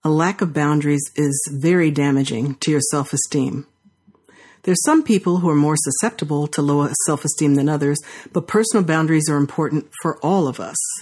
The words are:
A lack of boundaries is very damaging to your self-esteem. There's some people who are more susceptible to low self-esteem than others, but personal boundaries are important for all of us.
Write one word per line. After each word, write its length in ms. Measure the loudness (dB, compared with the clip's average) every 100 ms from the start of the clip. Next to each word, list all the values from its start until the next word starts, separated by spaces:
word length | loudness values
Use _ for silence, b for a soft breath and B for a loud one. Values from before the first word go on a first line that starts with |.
A 60 | 0
lack 320 | 0 0 -2
of 120 | -4
boundaries 560 | 0 0 2 0 -2 -2 -2
is 240 | -2 -2 -6
very 360 | -2 2 4 2
damaging 680 | 2 2 2 0 -2 -4 -4
to 160 | -2
your 100 | 0
self-esteem. 840 | 0 -4 -2 -4 -2 -2 -2 -6 -12 _ _ _ _ _ _ b b b
There's 200 | -2 0
some 200 | 4 2
people 340 | 4 2 2 2
who 120 | 2
are 60 | 4
more 220 | 4 2
susceptible 720 | -2 -2 -2 -4 -4 -2 -2
to 140 | -2
low 260 | 0 2 0 -2 -2
self-esteem 500 | -2 -4 0 2 2
than 140 | 2
others, 280 | 0 0 -2 B B B
but 140 | -6 0
personal 360 | 0 2 0
boundaries 460 | 2 2 2 2 2
are 80 | 0
important 520 | 0 0 -2 -2 -4 -6
for 160 | -6 -2
all 300 | 0 2 0
of 120 | -4
us. 180 | -8 -8 -8 -10